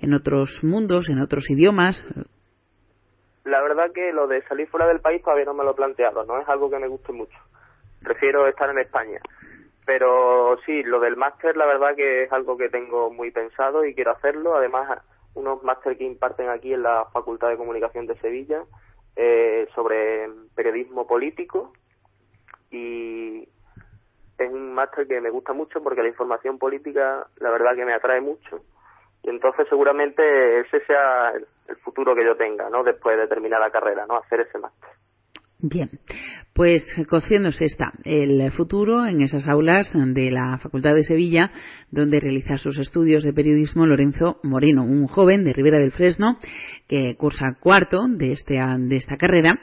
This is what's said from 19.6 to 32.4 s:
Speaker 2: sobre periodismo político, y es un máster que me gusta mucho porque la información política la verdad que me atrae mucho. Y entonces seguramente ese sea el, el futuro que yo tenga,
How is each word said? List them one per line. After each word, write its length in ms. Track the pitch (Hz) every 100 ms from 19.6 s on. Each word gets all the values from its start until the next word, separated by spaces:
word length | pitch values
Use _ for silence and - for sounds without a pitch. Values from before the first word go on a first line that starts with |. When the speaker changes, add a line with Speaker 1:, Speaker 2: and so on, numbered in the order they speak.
| 107
Speaker 2:
sobre 560 | - 113 110 107 110 110 110 113
periodismo 520 | - 113 117 127 127 113
político, 680 | 123 147 - 247 370 339 _ _ _ _ _ _ _ _ - _
y 760 | 120 120 117 117 113 113 110 - _ _ - - - _ _ _ -
es 120 | 123
un 200 | 131 131
máster 340 | 127 139 - 135
que 140 | 127
me 100 | 117
gusta 220 | 123 -
mucho 300 | 135 156 160
porque 200 | 143 127
la 60 | 117
información 500 | 117 123 117 135 131
política 680 | 135 139 147 139 135 135 - -
la 120 | 120
verdad 240 | 117 120 123
que 80 |
me 80 | 123
atrae 260 | 113 123 127
mucho. 380 | 139 220 - 82 _ _ _ _ _ _
Y 80 | -
entonces 360 | 120 131 139 147
seguramente 540 | 143 143 143 143 143 151 139 123 120
ese 200 | 120 147 -
sea 440 | 143 139 127 117
el, 120 | 110 - _ -
el 80 | -
futuro 380 | - - 127
que 100 | 120
yo 120 | 117
tenga, 320 | 113